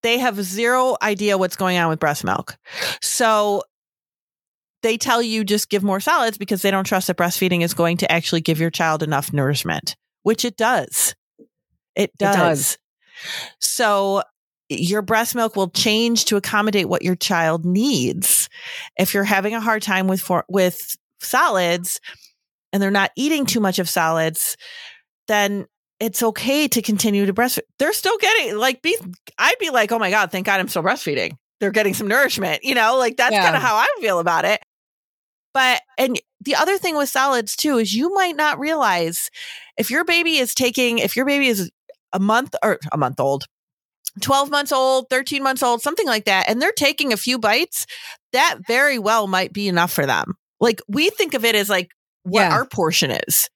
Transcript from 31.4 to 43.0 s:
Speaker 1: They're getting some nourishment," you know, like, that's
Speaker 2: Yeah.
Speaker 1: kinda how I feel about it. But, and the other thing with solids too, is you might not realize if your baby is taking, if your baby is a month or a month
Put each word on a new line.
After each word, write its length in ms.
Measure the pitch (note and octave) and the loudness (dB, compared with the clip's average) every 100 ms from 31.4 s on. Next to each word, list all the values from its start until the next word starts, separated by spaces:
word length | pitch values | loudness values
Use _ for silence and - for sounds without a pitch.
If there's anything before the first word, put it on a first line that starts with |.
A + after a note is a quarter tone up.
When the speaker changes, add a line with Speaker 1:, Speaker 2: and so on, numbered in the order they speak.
| _ _ | _ _
Speaker 1:
They're 120 | G3+ | -2
getting 220 | A3 G#3 | 0 0
some 140 | F#3+ G#3 | -2 0
nourishment," 560 | A#3 C#4 - F#3 D3+ | 2 2 0 -2 -2
you 120 | - C4 | 0 2
know, 220 | A3 C4 | 4 4
like, 180 | A#3+ A#3+ | 2 2
that's 160 | B3 | 2
Speaker 2:
Yeah. 120 | G#3 | 4
Speaker 1:
kinda 160 | F3+ F3 | 2 2
how 160 | B3 G#3+ | 2 2
I 120 | B3+ C5 | 2 0
feel 180 | A#3 F3+ | 0 0
about 240 | E3+ E3 | 2 0
it. 160 | F3 G#3 _ _ _ _ _ _ _ _ _ | 2 0 _ _ _ _ _ _ _ _ _
But, 280 | C4 B3+ A#3+ _ - | 0 2 2 _ -2
and 200 | C4 A#3+ _ _ | 0 0 _ _
the 140 | A#3 D4 | -2 0
other 220 | E4 G4 | 2 0
thing 200 | F#4 D4+ | 0 -2
with 120 | C#4 | -2
solids 460 | C4+ C4+ B3+ G#3+ - | 0 2 0 -2 -4
too, 220 | D#4 C4 | 0 0
is 160 | G#3+ | 0
you 200 | G#3 D#4+ G4 | 0 0 0
might 200 | F4+ D4+ | -2 0
not 240 | D4+ - | -2 0
realize 680 | D4 D#4+ B3 F3 E3 E3+ - - - - - - | -2 0 2 2 0 -4 -8 -10 -16 -16 -16 -6
if 140 | A#3+ | -2
your 120 | C4+ | 0
baby 340 | F4 E4+ E4+ D#4 | 2 2 2 0
is 160 | B3 - | 0 0
taking, 420 | B3 B3+ B3 A#3 | 0 2 0 0
if 180 | G3+ - | -2 -2
your 100 | C4+ | 0
baby 220 | C#4+ C4+ | 2 2
is 220 | G#3 F3+ _ _ - _ | 0 -4 _ _ -20 _
a 80 | F#3+ | -2
month 360 | G3 A3+ C4+ - | 2 0 0 -2
or 160 | A3 F#3 D3 | 0 -2 -4
a 60 | |
month 220 | D#3 | -2